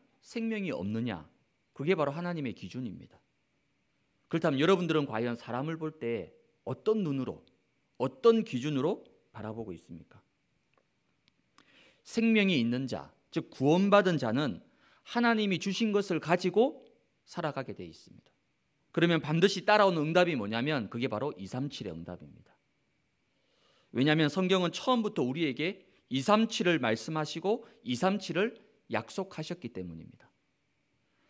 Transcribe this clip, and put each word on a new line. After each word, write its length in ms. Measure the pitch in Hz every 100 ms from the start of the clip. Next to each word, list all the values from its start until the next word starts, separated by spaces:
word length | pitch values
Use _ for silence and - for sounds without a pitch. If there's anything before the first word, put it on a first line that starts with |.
| _ _
생명이 520 | - 233 226 214 185
없느냐, 540 | - 98 113 120 87 - _ _ _ _
그게 240 | - 143 175
바로 160 | 147
하나님의 400 | 165 175 170 131
기준입니다. 640 | 95 95 123 123 87 - _ _ _ _ _ _ _ _ _ _ _ -
그렇다면 320 | 165 160 135
여러분들은 460 | 165 196 170 156 139
과연 320 | 110 120 117
사람을 400 | - 120 151 160
볼 220 | 156 156
때 340 | 117 113 82 - _ _ -
어떤 360 | 120 - 220
눈으로, 440 | 170 135 120 - - _ _ _ _ -
어떤 460 | 131 - 233 226
기준으로 600 | - 123 143 139 147 247 - _ _
바라보고 400 | - 107 110 104
있습니까? 500 | 85 - 80 - - _ _ _ _ _ _ _ _ _ _ _ _ _ _ _ _ _ _
생명이 560 | - - 226 220 196 156
있는 280 | 117 123 135
자, 260 | 82 - _ _
즉 180 | 165 -
구원받은 680 | - 139 175 202 202 185 160
자는 420 | 117 120 147 85 - _ _ _
하나님이 560 | - 240 240 226 202 175
주신 340 | 202 185 226
것을 280 | 202 202 165
가지고 680 | 147 180 185 208 269 - - _ _ _ -
살아가게 480 | - 160 139 120
돼 100 | 101
있습니다. 480 | 87 78 - - _ _ _ _ _ _ _
그러면 300 | - 170 165
반드시 440 | 143 165 196 190 -
따라오는 340 | 214 196 165
응답이 360 | 151 170 175 139
뭐냐면 520 | 101 113 139 147 98
그게 160 | 120 127
바로 260 | 107 143 -
이삼칠의 560 | 95 123 143 - -
응답입니다. 640 | 80 87 87 73 - - _ _ _ _ _ _ _ _ _ _ _ _ _ _
왜냐하면 380 | 123 143 156 147
성경은 420 | 185 185 190 175
처음부터 520 | 175 - 247 214 190
우리에게 600 | 127 147 156 123 160 208 _ _ -
이삼칠을 680 | 131 131 202 226 - 175 160
말씀하시고 880 | 120 113 - 156 151 165 185 233 - _
이삼칠을 840 | - 120 190 196 - 156 220 - _ _ -
약속하셨기 800 | 107 - - 190 - 156 170 117
때문입니다. 600 | 95 90 80 - - - _ _ _ _ _ _ _ _ _